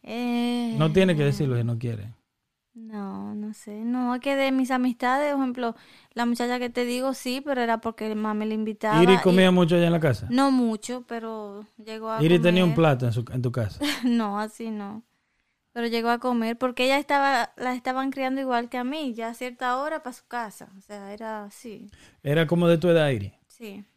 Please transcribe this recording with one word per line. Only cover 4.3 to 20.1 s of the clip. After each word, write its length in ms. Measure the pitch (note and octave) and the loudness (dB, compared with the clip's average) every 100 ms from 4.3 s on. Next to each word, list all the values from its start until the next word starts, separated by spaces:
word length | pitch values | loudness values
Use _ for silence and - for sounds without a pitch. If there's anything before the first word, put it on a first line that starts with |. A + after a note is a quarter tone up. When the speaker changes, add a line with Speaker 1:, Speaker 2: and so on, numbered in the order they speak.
| C#4 | 0
Speaker 1:
de 160 | C4+ | 2
mis 200 | C4 B3+ | 2 0
amistades, 600 | B3+ B3+ A#3+ B3 C4 D4 | 2 0 0 0 2 0
por 80 | C#4 | 0
ejemplo, 340 | C4 B3 A#3 A3+ - - _ | -2 -2 -4 -6 -18 -20 _
la 120 | - A#3+ | -4 -2
muchacha 320 | A#3+ B3 B3 | 0 -2 -2
que 100 | B3 | -4
te 160 | A#3+ A#3+ | -4 -2
digo, 280 | B3 C4+ | -2 -2
sí, 280 | B3+ B3+ B3+ | -4 -4 -6
pero 180 | D4 C4 | -4 -2
era 200 | A#3 A3+ | 0 0
porque 320 | A3+ A3 A3 G#3+ | -2 -6 -6 -4
mami 300 | G#3+ G#3+ A3 | -2 -2 -2
le 100 | A3 | -2
invitaba 460 | A3 G#3+ G#3+ G#3+ | -4 -2 2 6
Speaker 2:
¿Iri 100 | F3+ | 8
Speaker 1:
y 40 | F#3+ | 8
Speaker 2:
comía 320 | F#3 F3+ F#3 | 6 6 6
mucho 240 | F3+ E3+ F3 | 6 6 4
allá 100 | E3+ | 4
en 40 | |
la 60 | E3+ | 4
casa? 280 | D#3 A2+ - | 2 0 0
Speaker 1:
No 180 | B3 C#4 | 2 4
mucho, 540 | C4 A#3+ G#3+ - B3 A#3+ | 4 2 -2 -8 -10 -8
pero 600 | A#3 A3 A3 G#3 G3+ G#3+ - | -10 -8 -10 -12 -14 -18 -20
llegó 320 | G#3+ A3 - | -14 -10 -6
a 120 | - | 0
Speaker 2:
¿Iri 160 | D#3 F3 | 4 4
tenía 240 | E3+ F3 | 4 4
un 80 | F3+ | 4
Speaker 1:
comer. 40 | D3 D#3+ C3 | 4 4 4
Speaker 2:
plato 80 | B2 | 0
en 60 | |
su, 120 | A2+ A2+ | -2 -4
en 100 | B2+ | -4
tu 100 | B2 | -4
casa? 280 | A#2+ G#2+ - D4 | -2 -4 -4 -4
Speaker 1:
<laughs> 100 | C#4+ | -2
No, 360 | A#3+ A#3 G#3+ G3+ | 0 0 0 -4
así 320 | G#3+ - A3+ | -8 -8 -10
no. 320 | G#3+ G3+ G#3+ _ _ _ _ _ _ _ | -8 -10 -12 _ _ _ _ _ _ _
Pero 160 | A#3+ A#3 | -6 -4
llegó 220 | A#3 A#3 | -2 0
a 100 | A#3+ | 0
comer 380 | B3+ A#3+ A3+ A#3 | 0 0 0 -2
porque 280 | B3+ A#3+ B3+ | -4 0 2
ella 120 | C4+ | 2
estaba, 520 | D4 C#4+ C#4 B3+ A#3 - | 2 2 4 2 -2 -4
la 160 | B3+ B3+ | -6 -4
estaban 360 | C4 C4 C4+ | -4 -2 -4
criando 300 | C4+ C4 C4+ | -2 -2 -2
igual 280 | C4 A#3+ A#3+ | 0 -2 -2
que 80 | B3 | -6
a 60 | |
mí, 300 | B3 D4+ C#4+ | -6 -4 -6
ya 160 | A3+ A3+ | -6 -8
a 40 | |
cierta 440 | A#3 B3 B3 B3+ B3+ | -8 -12 -6 -2 -2
hora 240 | D4 D#4 | -4 -6
pa' 100 | C#4+ | -10